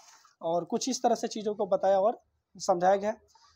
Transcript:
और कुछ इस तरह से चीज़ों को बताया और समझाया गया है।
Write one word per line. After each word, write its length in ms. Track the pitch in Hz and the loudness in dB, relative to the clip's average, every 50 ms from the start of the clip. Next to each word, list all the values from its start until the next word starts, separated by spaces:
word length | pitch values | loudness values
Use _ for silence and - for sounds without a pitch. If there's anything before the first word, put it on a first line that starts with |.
| _ - - - _ _ _ _ | _ -20 -20 -20 _ _ _ _
और 220 | - 165 165 175 170 | -6 -4 -2 -2 -4
कुछ 260 | 160 240 226 - 269 | -2 -6 -4 -4 -4
इस 140 | 240 - - | -6 0 0
तरह 120 | 240 226 | 0 0
से 120 | 220 - 226 | 0 -4 -8
चीज़ों 280 | - 233 196 214 208 | -8 -6 -6 -6 -4
को 100 | 202 214 | -4 -2
बताया 340 | 185 196 185 196 190 196 190 | -2 -2 0 2 2 2 4
और 220 | 190 - - - _ _ _ _ _ _ _ 190 | 2 2 0 -2 _ _ _ _ _ _ _ -12
समझाया 380 | - - 190 175 175 185 202 | -2 0 0 2 4 2 2
गया 140 | 196 196 208 | 2 0 -4
है। 80 | 226 - _ _ _ _ _ _ _ | -6 -8 _ _ _ _ _ _ _